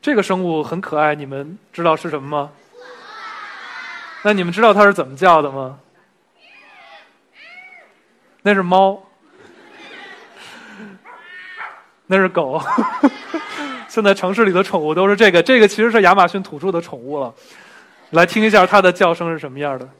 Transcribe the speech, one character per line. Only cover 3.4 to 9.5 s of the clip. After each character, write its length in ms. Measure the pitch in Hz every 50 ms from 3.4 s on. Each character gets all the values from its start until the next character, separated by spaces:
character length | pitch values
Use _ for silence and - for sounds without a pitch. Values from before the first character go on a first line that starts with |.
| - - - - - - - - - - - - - - - -
那 120 | - 208 208
你 100 | 196 180
们 100 | 175 175
知 80 | 196
道 100 | 226 226
它 120 | 202 196 208
是 100 | 202 202
怎 140 | - 151 131
么 80 | 135
叫 260 | 135 175 185 170 160
的 100 | 147 143
吗？ 280 | 135 135 135 127 135 - _ _ _ _ _ _ _ _ _ _ _ _ _ _ _ - _ 880 855 784 698 679 - 831 _ _ _ _ _ _ _ _ 587 659 698 719 740 740 740 740 622 _ _ _ _ _ _ _ _ _ _ _ _
那 100 | 196 208
是 80 | 196
猫。 400 | 190 175 185 185 196 190 196 - - _ _ _ _ _ _ _ - -